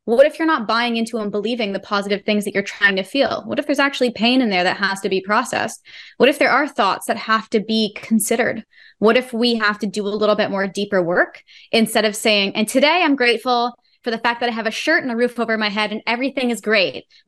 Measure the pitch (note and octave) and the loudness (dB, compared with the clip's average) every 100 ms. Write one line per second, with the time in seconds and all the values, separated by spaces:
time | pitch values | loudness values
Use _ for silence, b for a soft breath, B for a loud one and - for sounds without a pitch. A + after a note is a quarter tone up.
0 | - A#3 D4 D4+ D#4+ D4 G#3 A3+ A#3+ A#3 | -2 4 4 2 0 0 0 -2 0 -2
1 | A3+ A#3 G#3 G#3 G#3+ A#3+ G3+ G3 - G3+ | -4 -4 -6 -4 -4 -2 -4 -4 -4 -4
2 | G3+ G3 - G#3 G3+ G3 G3 - G3+ F#3+ | -2 -4 0 -2 0 -4 -4 0 0 2
3 | G3 C#4 B3+ - A3 - C#4+ C#4 C#4 - | -2 0 0 -2 -6 -4 -2 0 0 2
4 | B3 - A#3 C4 A3+ F3+ F3+ - G3 G3 | -2 0 2 2 2 2 0 0 -2 -2
5 | G3+ F#3+ F#3+ A3 A#3 - G#3+ - B B | -2 -2 0 -2 0 -4 -4 -8 B B
6 | B B C4 D4 C4+ C4 D4 - G3 - | B B 4 4 2 2 0 0 0 0
7 | - A3 - A3 - A3+ G#3 A3 G#3 - | -4 -4 0 0 0 -2 0 0 0 -4
8 | - A3 - A3+ - A3+ - b b b | 0 0 2 0 -2 -4 -12 b b b
9 | G#3+ A#3+ B3 A3+ A#3+ A3+ G#3 G#3 G#3 G#3 | 4 4 0 0 0 2 0 -2 -4 -4
10 | G3+ G#3+ G#3+ G#3 G3 G3 G3 G3+ G3+ F#3+ | -4 0 2 2 0 -2 -4 -4 -2 0
11 | E3+ A#3 F4 - _ B B A3+ A3 A#3 | 0 0 0 -4 _ B B 0 2 2
12 | G#3+ G3+ A3+ G#3 G3 G#3+ G#3 B3+ D4 F4 | 0 0 2 2 2 0 0 2 4 4
13 | D#4+ C4+ A#3+ A3+ B3+ A#3+ A#3+ A#3 _ _ | 2 2 2 0 0 0 0 -6 _ _
14 | A#3+ A3+ A#3+ A#3+ A#3 A3 A3 - - E4 | -6 -2 -2 0 -2 -2 -4 -2 0 0
15 | C4 A#3 A#3+ A#3+ A3+ A3 G#3 G#3 G#3+ G#3+ | 0 -2 -2 0 -2 0 -2 -2 -4 -4
16 | - A#3+ C4+ C#4 B3 G#3+ G#3 G#3+ D#3+ - | -4 -2 -2 -2 -2 -2 0 2 0 -4
17 | - b | -16 b